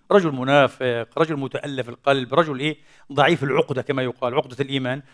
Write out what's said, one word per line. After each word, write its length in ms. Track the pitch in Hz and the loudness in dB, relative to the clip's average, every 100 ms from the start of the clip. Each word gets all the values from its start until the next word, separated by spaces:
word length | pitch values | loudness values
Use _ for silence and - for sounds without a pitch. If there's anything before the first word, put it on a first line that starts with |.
| - | 2
رجل 220 | 202 165 | 2 2
منافق، 840 | 135 127 143 135 - 127 117 113 143 | 0 2 4 4 2 -2 -2 -4 -2
رجل 180 | 160 147 | -2 -2
متألف 520 | 135 135 147 131 120 | -6 -6 -8 -6 -8
القلب، 460 | 120 139 139 120 | -4 0 2 2
رجل 260 | 139 160 127 | 0 0 0
إيه؟ 180 | 151 151 - - - | -4 -6 -12 -20 -6
ضعيف 320 | 139 143 170 | 2 2 2
العقدة 380 | 139 123 - 131 | 2 0 0 -2
كما 200 | 120 135 | -4 -4
يقال، 320 | 127 - 123 | -4 -4 -2
عقدة 220 | 135 135 123 | -2 -2 -4
الإيمان، 420 | 135 135 127 135 - | -4 -4 -4 -6 -10